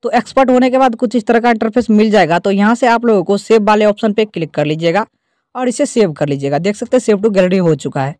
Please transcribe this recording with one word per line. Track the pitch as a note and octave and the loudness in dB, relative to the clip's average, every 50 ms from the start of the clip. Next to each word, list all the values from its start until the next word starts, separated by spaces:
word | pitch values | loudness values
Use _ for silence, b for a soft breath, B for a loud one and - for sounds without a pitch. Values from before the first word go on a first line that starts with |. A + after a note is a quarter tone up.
| _ | _
तो | A#3 | -2
एक्सपर्ट | G#3 A#3+ A#3 - - C4 C4+ B3 | -2 -2 -2 0 0 0 2 2
होने | B3+ B3 B3+ C4 | 2 2 2 2
के | B3 C4 | 2 2
बाद | C4 C4 A#3 | 2 0 0
कुछ | A#3 - A#3 - | -2 -4 -2 -2
इस | B3 G#3 - | -4 -2 0
तरह | A#3+ A#3 | 0 0
का | A3+ A#3+ | 2 0
इंटरफेस | A#3 A3 A3+ A3 G#3 B3+ A#3 - | 0 0 -2 -2 -2 -2 0 2
मिल | A3 G#3 G#3+ A3 | 2 2 2 4
जाएगा। | G#3 G#3+ F3+ D3+ E3 F3 | 4 2 2 2 0 -2
तो | - G3+ | 0 -2
यहाँ | G3 G3 G3+ G#3+ A#3 | 0 2 2 0 0
से | A#3 - B3 | 2 2 0
आप | A3+ A#3 A#3+ | 0 2 2
लोगों | A#3+ A3 G3 F3 | 2 2 2 2
को | - G3+ G3+ | 0 -2 -4
सेव | - - A3+ A3+ G#3 | 0 0 0 2 2
वाले | G#3 G#3+ G#3+ G#3+ | 2 2 2 2
ऑप्शन | G#3 G3+ G#3 - A3 G3+ | 2 0 0 -2 -2 0
पे | - G#3+ | 0 -2
क्लिक | G#3+ _ - E3 D3+ | -4 _ -10 -10 -8
कर | _ - D3 | _ -4 -2
लीजिएगा | D3 D#3 D#3+ E3 E3+ E3 G3 A3 _ _ _ _ _ _ _ _ _ _ | -2 -2 -2 -2 0 0 0 -2 _ _ _ _ _ _ _ _ _ _
और | B3 B3+ B3 | -6 -4 -4
इसे | B3 - D4 | -2 -2 -4
सेव | C4+ - B3 G#3+ F#3 D3+ | -2 0 0 0 0 0
कर | - D3+ D3 | -4 -4 -4
लीजिएगा। | C#3+ C#3 C#3 C#3 C#3+ C#3+ | -4 -4 -4 -4 -4 -2
देख | E3 G3 G#3 | -2 -4 -6
सकते | - A#3+ A#3 - B3+ | -6 -6 -2 -2 -2
हैं | |
सेव | A#3+ - G#3+ G3+ | 2 0 -2 0
to | G3+ A3+ G#3 | 0 0 2
गैलरी | F#3+ F#3 F3+ F#3 G3 | 2 2 2 2 2
हो | F3+ E3 D#3 | 2 2 0
चुका | C#3 - C#3+ - D3 C3+ | 0 -2 -8 -6 -4 -6
है। | C3+ D3+ _ | -6 -6 _